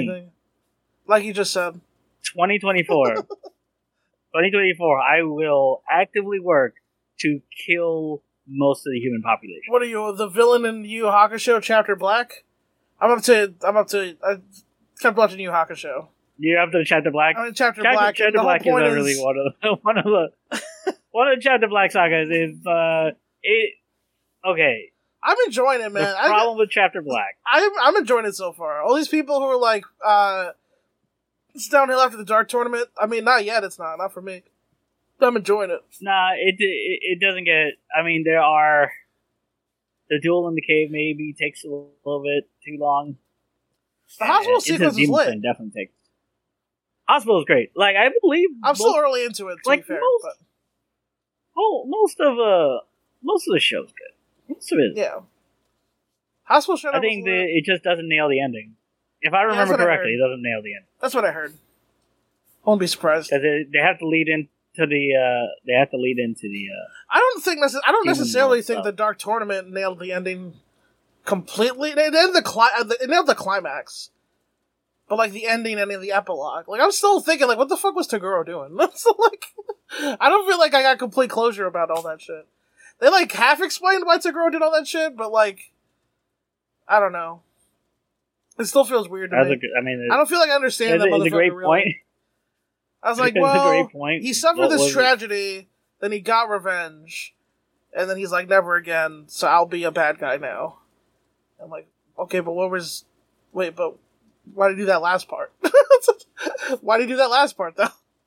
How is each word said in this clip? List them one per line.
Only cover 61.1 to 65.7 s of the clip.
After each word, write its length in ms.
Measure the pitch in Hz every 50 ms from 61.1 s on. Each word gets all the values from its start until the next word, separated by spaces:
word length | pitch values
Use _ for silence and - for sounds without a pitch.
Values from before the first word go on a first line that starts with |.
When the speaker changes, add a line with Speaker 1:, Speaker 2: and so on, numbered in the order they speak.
| -
Speaker 1:
what 100 | 247 208
I 60 | 175
heard. 220 | 156 160 151 147 156 _ _ _ _ _ _ _ _ _ _ _ _ _ _ _ _ _ _ _ _ _ _
Won't 160 | 214 214 202
be 80 | 180
surprised. 420 | 165 - - - 160 156 160 151 -
Speaker 2:
'Cause 120 | 143 139
they, 240 | 139 151 147 151 151 139
they 80 | 143 147
have 180 | 151 180 185 165
to 80 | 170
lead 200 | 160 160 160 160
into 220 | 156 160 156 147 - _ _ _ _ _
the, 320 | - 160 147 147 143 143 139 135
uh, 320 | 131 127 123 123 120 120 - - - _
they 80 | 127